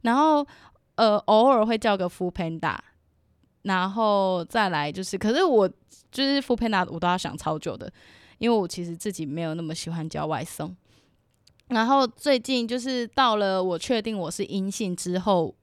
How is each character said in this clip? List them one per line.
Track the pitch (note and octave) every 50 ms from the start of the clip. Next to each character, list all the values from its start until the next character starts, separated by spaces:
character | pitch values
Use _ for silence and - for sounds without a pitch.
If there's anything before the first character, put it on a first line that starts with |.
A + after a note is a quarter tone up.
然 | - A#3 A#3
后， | C4+ D4+ D#4 D4+ D4 C#4+ - - - - - _ _ _ _ _
呃， | - A3+ A3 G#3
偶 | G#3 - - G#3+ G#3+ A#3 C4+
尔 | C4+ A3+ G#3+
会 | A3+ A#3
叫 | G#3+ - A3+ G3+
个 | F#3+ F3+ F3+
Foodpanda， | - - F#3 F3 - - F3 E3 E3 D#3+ - D#3 - - - - _ _ _ _ _ _ _ _ _ _ _ _ _ _
然 | _ G#3 F#3+ F#3 F#3 F#3+
后 | G3 A#3 A3 G#3+ G3+ G3+ G3 F#3+ F#3 F3 E3+
再 | - - A#3 G#3 F#3+
来 | E3+ D3 D3 D3+
就 | - F#3+
是， | F#3 - - F#3+
可 | G#3 G#3+ A#3+
是 | D4+ F#4+
我 | F4 C4 A3 G3 F#3 - _ _ _ - - _ _
就 | - B3 C#4
是 | C#4 C#4 C#4
Foodpanda | C4+ - A#3+ A3+ A#3+ A3+ G#3+ F#3+ F3+ -
我 | - E3
都 | E3+
要 | F3 F3+ F3+
想 | - D3+ D3+
超 | D#3 - D3+ D#3 D3+
久 | - E3+ F#2+
的， | - G#2+ - _ _ - - - - - - _ _
因 | A3 A#3
为 | A#3
我 | G#3+ F#3
其 | E3+ - F#3
实 | F3 E3+ E3+
自 | E3 - G#3+
己 | F#3 - D#3+
没 | C#3 C#3+ E3
有 | E3+ D#3+
那 | D#3 E3+
么 | E3+ D#3 D#3+
喜 | - - E3
欢 | E3 E3+ D#3 D#3+
叫 | - D3+ D3+
外 | D#3 D#3 A#2+
送。 | D3 - - - D3+ E3+ F3+ _ _ _ _ _ _ _ _ _ _ _ _ _ _ _ _ _ _ _
然 | B3 A3 A3+ A#3+
后 | C#4 C#4 C4
最 | A#3 - - - D4 C4+ B3
近 | A3 - C4 B3 A#3
就 | A3 A#3+ B3+
是 | A#3 C4+ C4 B3 A#3+ G#3+
到 | _ - C4 A#3+ G#3+
了 | G#3 G3+ G3 F#3+ F#3+
我 | F#3 F#3 F3 E3
确 | - - B3 A3+
定 | G#3 A3+ A3 G3
我 | E3+ D#3
是 | E3+ - G3+
阴 | - - G3 F#3+ G3
性 | G3 - A3+ F#3+ F3+
之 | - - F3+ F3+ F#3
后 | F3+ G#3+ G3 F3 D#3+ - - _